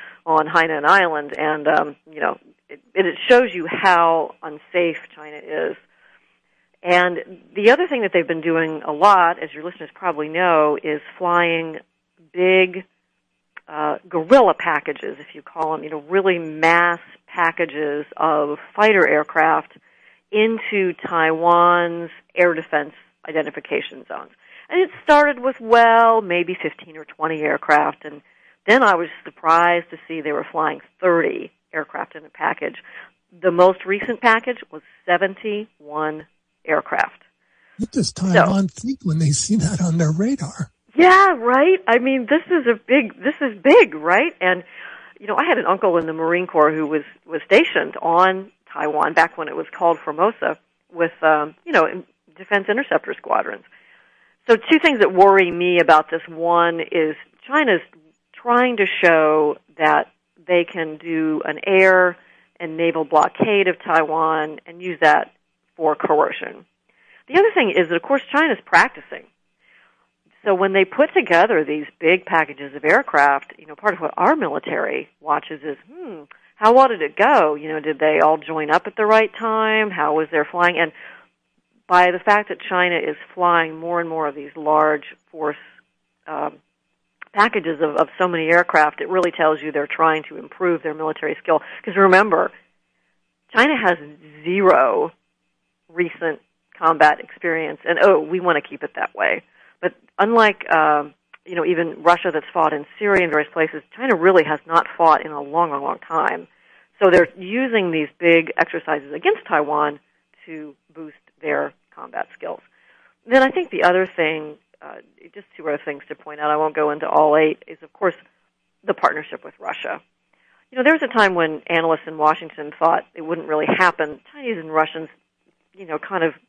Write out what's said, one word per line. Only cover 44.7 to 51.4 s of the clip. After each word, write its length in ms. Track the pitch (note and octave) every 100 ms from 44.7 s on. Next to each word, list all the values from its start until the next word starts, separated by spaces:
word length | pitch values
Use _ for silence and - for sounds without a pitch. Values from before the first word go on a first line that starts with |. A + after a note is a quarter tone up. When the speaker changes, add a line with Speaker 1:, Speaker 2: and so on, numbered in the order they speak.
| - - - - _
Speaker 1:
you 80 | G3+
know, 80 | G#3
I 80 |
had 140 | D4+ D4+
an 80 | -
uncle 320 | F#3+ G3+ E3+
in 80 | D#3+
the 80 |
Marine 340 | D#3+ D#3+ F3 F3+
Corps 240 | E3 D3+
who 140 | D#3 D3+
was, 160 | D#3 C#3+ _ -
was 160 | D#3+ -
stationed 520 | G#3 E4 E3 - -
on 540 | E3 E3+ F#3+ F#3+ G3 _ _
Taiwan 420 | D3+ D3+ D3+ D3+
back 240 | D#3 E3 -
when 120 | D3+
it 60 | D#3
was 100 | D#3+ -
called 200 | E3+ D#3+
Formosa 580 | - D3+ G3 A3+ - D#3 _ _ _
with, 180 | E3+ E3+ -
um, 340 | D#3+ D#3